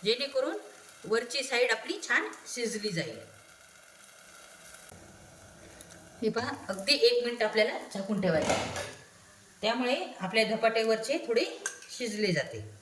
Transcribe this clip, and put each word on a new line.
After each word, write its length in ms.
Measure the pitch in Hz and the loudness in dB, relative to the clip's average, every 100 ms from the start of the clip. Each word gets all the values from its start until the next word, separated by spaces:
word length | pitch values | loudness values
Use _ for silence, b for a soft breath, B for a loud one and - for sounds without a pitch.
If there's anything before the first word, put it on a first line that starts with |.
जेणेकरून 520 | 190 247 277 262 285 415 - - - - | 2 0 0 0 0 -2 -10 -18 -20 -16
वरची 380 | - 226 240 - | 0 0 0 -4
साईड 280 | - 240 247 | 0 2 4
आपली 280 | 220 - - - | 2 0 -6 0
छान 200 | 254 415 - - | 0 0 -8 -10
शिजली 340 | 247 226 214 208 | -4 -2 -2 -2
जाईल. 300 | 165 139 - - - - - - - - - - - - - - - - - - - - - - - - - - - - - - - | -2 -4 -8 -14 -20 -20 -20 -20 -20 -20 -20 -20 -20 -20 -20 -20 -20 -18 -18 -18 -18 -20 -20 -20 -20 -20 -20 -20 -18 -18 -18 -20 -2
हे 60 | 220 | -2
पहा, 220 | 226 254 277 - | 0 -4 -6 -6
अगदी 240 | 190 277 | -6 0
एक 320 | 277 233 240 | 6 6 6
मिनिट 180 | 240 233 | 0 0
आपल्याला 360 | 214 214 220 - - | 2 4 2 2 -6
झाकून 260 | 196 196 196 | -8 -2 2
ठेवायचे 320 | 185 156 - | 4 4 4
आहे, 300 | - - - - - - - - - - - | 2 0 -4 -8 -12 -20 -20 -20 -20 -20 -2
त्यामुळे 440 | 214 247 247 285 - - | 0 2 2 0 -2 -6
आपल्या 360 | 185 220 208 220 | 0 2 4 4
धपाट्यावरचे 600 | 226 226 226 220 233 320 240 | 4 4 2 2 2 -2 2
थोडे 160 | 233 349 - - - - - | 2 2 -2 -8 -8 -14 -6
शिजले 340 | 240 208 202 | -6 0 2
जाते. 380 | 156 127 110 104 - | 2 0 -8 -12 -14